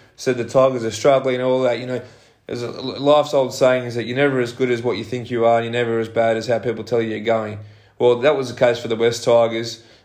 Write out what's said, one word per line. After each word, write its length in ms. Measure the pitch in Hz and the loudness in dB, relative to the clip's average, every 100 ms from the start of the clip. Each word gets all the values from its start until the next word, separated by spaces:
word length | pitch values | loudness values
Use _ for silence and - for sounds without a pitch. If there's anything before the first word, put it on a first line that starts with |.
| _ | _
said 220 | - - 120 | -8 -4 -2
the 80 | |
Tigers 400 | 110 135 131 127 | 0 4 4 2
are 80 | 113 | -4
struggling 440 | 107 151 135 127 127 | 0 4 4 2 -2
and 80 | |
all 180 | 127 127 | 0 0
that, 180 | 127 117 | 0 -2
you 60 | 127 | -4
know, 160 | 127 113 - _ _ - | -8 -8 -20 _ _ -12
there's 160 | 120 | -8
a, 80 | 120 | -8
life's 640 | - 127 104 139 147 143 | -10 -10 -4 4 4 4
old 180 | 143 127 | 0 0
saying 340 | 127 131 127 123 | 2 2 2 -2
is 100 | 117 | -6
that 80 | |
you're 120 | 110 123 | -4 0
never 220 | 143 131 | 0 0
as 140 | 120 | -2
good 180 | - 127 | -2 -2
as 100 | 120 | 0
what 160 | 120 104 | -2 -4
you 60 | |
think 260 | 110 123 117 | -4 -8 -4
you 160 | 120 | 0
are, 120 | 113 117 | 2 2
and 80 | |
you're 80 | 117 | 0
never 260 | 120 117 113 | -2 -2 -2
as 100 | 110 | -2
bad 280 | 117 113 113 | 0 0 0
as 100 | 110 | 0
how 140 | 113 | -2
people 240 | 120 110 | -2 -6
tell 180 | 107 117 | -2 -2
you 140 | 113 107 | -2 -4
you're 80 | |
going. 340 | 107 113 107 104 - - _ - | -2 -2 -2 -10 -16 -20 _ 0
Well, 220 | 123 120 | 2 4
that 160 | 135 139 | 2 0
was 120 | 127 | -2
the 20 | 110 | 0
case 220 | 123 117 | 2 2
for 80 | 117 | -2
the 80 | |
West 300 | 113 117 117 | 0 0 0
Tigers, 580 | - 117 113 113 117 - - _ | 4 4 4 0 -8 -10 -18 _